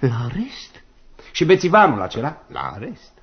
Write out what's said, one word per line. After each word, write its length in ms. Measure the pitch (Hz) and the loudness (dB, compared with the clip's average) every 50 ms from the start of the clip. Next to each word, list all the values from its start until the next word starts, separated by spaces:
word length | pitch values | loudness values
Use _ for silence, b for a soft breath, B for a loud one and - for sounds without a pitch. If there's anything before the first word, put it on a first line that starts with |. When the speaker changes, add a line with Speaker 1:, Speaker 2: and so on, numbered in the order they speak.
Speaker 1:
La 240 | - 131 113 117 120 | 0 0 0 -2 -4
arest? 600 | 117 117 190 233 269 - - - - - - - _ _ - - - - B B B | -4 -4 -6 -6 -6 -10 -14 -20 -20 -20 -20 -20 _ _ -20 -20 -20 -20 B B B
Speaker 2:
și 120 | B - 165 | B 0 4
bețivanul 560 | 156 185 - - 175 175 214 208 170 123 101 | 4 4 4 4 4 6 6 6 4 4 0
acela? 400 | 92 90 - 110 123 151 160 - - - | -4 -6 -6 -6 -6 -6 -8 -10 -16 -14
Speaker 1:
La 120 | - 64 | -10 -8
arest. 520 | 69 67 - 98 113 254 196 - - - _ _ | -8 -8 -8 -10 -12 -12 -14 -14 -20 -20 _ _